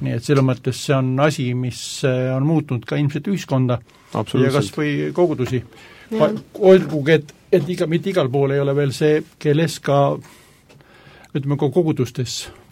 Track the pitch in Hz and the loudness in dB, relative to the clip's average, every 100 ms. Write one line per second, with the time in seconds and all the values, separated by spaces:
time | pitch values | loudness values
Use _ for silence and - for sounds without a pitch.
0 | 135 120 - 139 131 120 135 123 - 135 | -4 -4 0 2 2 0 -4 -4 -2 0
1 | 131 131 151 143 123 123 123 - - - | 0 0 0 0 -2 -2 -4 -8 -10 -4
2 | 139 127 127 131 147 160 151 123 - 147 | -2 0 0 0 0 0 0 -4 -4 -2
3 | 143 143 202 185 - 131 127 120 - - | -2 -2 -4 -4 -2 0 0 -2 -6 -20
4 | _ 113 107 123 135 139 - - 147 143 | _ -6 -2 0 2 2 -2 -4 -4 -4
5 | 151 151 175 131 120 123 - - - - | -4 0 0 0 -2 -4 -6 -16 -20 -20
6 | - 220 - 220 - - 190 190 147 151 | -6 0 0 0 -10 2 6 6 6 -2
7 | 135 156 147 - _ 180 147 175 160 165 | 2 2 0 -16 _ 0 0 -2 -2 -2
8 | 196 185 131 139 139 139 139 139 143 - | 0 0 0 0 0 0 0 0 -2 0
9 | 151 156 156 - 151 147 160 - 151 143 | 2 2 -2 -4 0 2 0 -2 0 2
10 | 143 147 - - - _ _ - - - | 2 -2 -10 -20 -20 _ _ -20 -20 -20
11 | - - - 151 135 139 147 180 160 127 | -20 -20 -10 -6 -4 -2 0 2 0 0
12 | 120 - 123 - - - - | -2 -4 -8 -8 -12 -18 -8